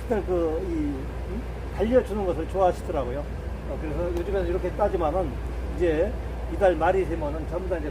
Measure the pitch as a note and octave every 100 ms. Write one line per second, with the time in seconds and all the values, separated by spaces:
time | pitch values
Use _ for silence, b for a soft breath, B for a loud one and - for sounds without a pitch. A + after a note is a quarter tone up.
0 | - A3 F3+ F3+ E3 D#3+ F#3 E3 D3 C3+
1 | C#3 - - G3+ - - - - G#3+ B3+
2 | - G#3 F#3+ D#3 D#3+ F#3 F#3 F3 - D#3+
3 | B2 C#3 D3 - - - - C#3+ D#3+ D3
4 | F3 E3+ E3+ G3 E3+ F3+ F3 - G3+ F3+
5 | D#3 F3 D#3+ - - - - - F3 D3+
6 | G3+ - - - - D#3 F#3+ D#3+ E3 F#3+
7 | D#3+ E3 D3 D#3 D3+ F3 F#3 F3 D3+